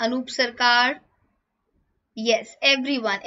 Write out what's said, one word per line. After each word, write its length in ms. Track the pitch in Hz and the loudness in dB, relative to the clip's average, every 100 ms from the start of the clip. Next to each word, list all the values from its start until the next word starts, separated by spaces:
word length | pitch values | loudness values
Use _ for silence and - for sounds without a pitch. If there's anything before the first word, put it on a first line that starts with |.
अनूप 280 | 233 254 247 | -4 -2 -4
सरकार, 720 | - 247 233 247 240 247 294 _ _ _ _ _ _ _ _ _ _ _ - 226 | -2 -2 0 2 4 2 -2 _ _ _ _ _ _ _ _ _ _ _ -6 0
yes, 200 | 226 - - 277 | 0 -2 -4 0
everyone, 460 | 269 262 269 214 196 | 0 0 -2 -2 -2